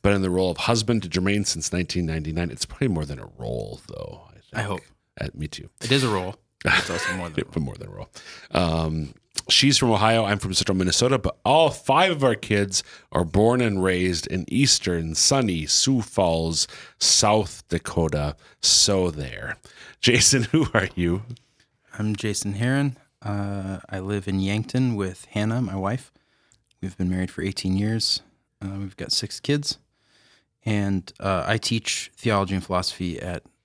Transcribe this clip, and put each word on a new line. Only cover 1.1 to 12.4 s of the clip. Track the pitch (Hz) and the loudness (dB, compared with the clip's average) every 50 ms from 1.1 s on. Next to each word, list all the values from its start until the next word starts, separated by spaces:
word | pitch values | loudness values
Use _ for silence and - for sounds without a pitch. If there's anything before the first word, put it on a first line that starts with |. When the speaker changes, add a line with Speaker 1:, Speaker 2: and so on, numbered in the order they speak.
| 82 92 90 98 101 104 - | -2 0 2 2 0 0 0
Speaker 1:
since | - - 80 78 - | -2 -4 -4 -6 -2
nineteen | - 90 90 - - 90 87 | -2 -2 -2 -2 -2 -2 -2
ninety-nine. | 78 78 80 76 78 78 82 87 85 | -2 -2 -4 -4 -4 -2 -2 -4 -4
It's | - - - | -4 -8 -10
probably | - - - 139 123 | -10 -4 -4 -2 -2
more | 92 78 76 | 0 -2 -4
than | 69 69 62 | -6 -8 -12
a | - 50 50 | -12 -18 -14
role, | 64 57 55 60 60 52 50 - - - | -10 -8 -6 -4 -4 -6 -8 -10 -14 -16
though, | - - 50 50 50 50 - - - - - _ _ - | -14 -12 -12 -12 -12 -14 -18 -20 -20 -20 -20 _ _ -6
I | 107 | -6
Speaker 2:
I | 107 | -4
Speaker 1:
think. | |
Speaker 2:
hope. | 101 98 87 - - _ _ _ _ _ - | -4 -6 -8 -8 -16 _ _ _ _ _ -8
Speaker 1:
Uh, | - - - | -8 -8 -6
me | - 76 | -8 -8
too. | 76 - - - - _ _ | -8 -8 -12 -16 -18 _ _
Speaker 2:
It | - 113 | -2 0
is | 131 139 131 | 2 2 2
a | 120 | 2
role. | 104 95 90 92 104 _ _ _ _ _ - | 0 0 -2 -4 -8 _ _ _ _ _ -2
It's | - - - - - | 0 2 2 0 -2
also | 87 85 - - 92 | -4 -4 -4 -4 -6
more | 92 87 85 | -6 -8 -6
than | 76 - - | -6 -6 -6
a | |
Speaker 1:
<laughs> | - - | -4 -4
Speaker 2:
role. | 82 73 | -4 -4
Speaker 1:
More | 64 52 | -4 -6
than | - - | -10 -14
a | 50 | -14
role. | 50 50 - - _ - - - - - - - | -12 -14 -14 -14 _ -20 -20 -20 -20 -20 -20 -2
Um, | - - 90 82 82 80 80 80 80 80 76 69 - - _ _ _ - - | 0 2 2 2 2 0 0 0 -2 -4 -4 -6 -10 -20 _ _ _ -10 -2
she's | - - - 135 139 135 | 2 2 4 6 4 4
from | - 135 120 | 4 4 4
Ohio. | 113 95 107 110 113 113 110 | 4 4 4 4 4 4 2
I'm | 98 104 101 | 2 0 -2
from | - 98 92 | -2 -2 0
central | - - - 95 | 0 0 2 2
Minnesota, | 92 92 90 - - 117 127 135 123 | 2 2 2 2 2 2 2 2 2
but | - - - _ _ | 0 -4 -6 _ _
all | 107 139 160 165 143 | 4 4 6 4 4
five | - - - - 135 151 185 190 | 2 -2 0 2 4 6 4 4
of | 170 147 139 | 2 2 2
our | 127 113 | 2 2
kids | - | 2